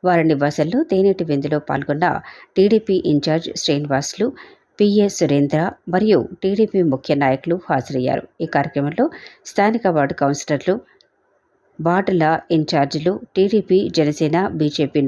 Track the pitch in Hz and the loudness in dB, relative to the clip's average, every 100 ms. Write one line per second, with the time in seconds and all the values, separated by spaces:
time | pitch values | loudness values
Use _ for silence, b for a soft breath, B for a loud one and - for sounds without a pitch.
0 | 185 170 160 143 143 147 156 233 320 190 | 2 2 4 2 0 0 -2 0 0 2
1 | 196 190 165 143 143 151 - 143 143 147 | 2 2 0 -2 0 -4 -2 -6 -2 0
2 | 175 - B B B - 196 220 214 190 | 0 -2 B B B 2 4 4 2 -2
3 | - 147 151 160 170 - - 143 147 135 | 2 0 0 -2 -4 -8 -2 -2 0 -4
4 | 139 - 220 - B B B _ 208 202 | -4 -6 -6 -6 B B B _ 2 4
5 | 202 202 156 143 143 156 175 - - 180 | 2 0 0 2 2 0 -2 -6 -4 -2
6 | 214 175 - - 190 202 208 190 170 131 | 2 2 0 -6 -4 0 0 2 0 0
7 | - 143 139 135 165 175 - 147 127 135 | -2 0 2 0 -2 -6 -2 -4 -2 -4
8 | 127 127 - _ 165 151 147 - 143 170 | -2 -4 -8 _ -4 -2 -2 -2 -4 -2
9 | 285 B B B - - 202 226 196 160 | -4 B B B -10 0 0 2 0 0
10 | 139 147 139 143 - 143 - 208 - b | 0 0 -2 -2 -4 -4 -2 -4 -4 b
11 | _ _ _ _ _ _ _ _ 160 180 | _ _ _ _ _ _ _ _ 0 0
12 | 196 185 156 160 - 165 151 160 139 151 | 0 2 2 0 0 -2 0 0 0 0
13 | 160 208 - - 196 214 190 185 208 165 | -2 -4 -6 0 2 2 2 0 2 0
14 | 151 147 156 170 190 160 151 147 143 151 | 0 0 0 0 -2 -2 -2 0 -2 0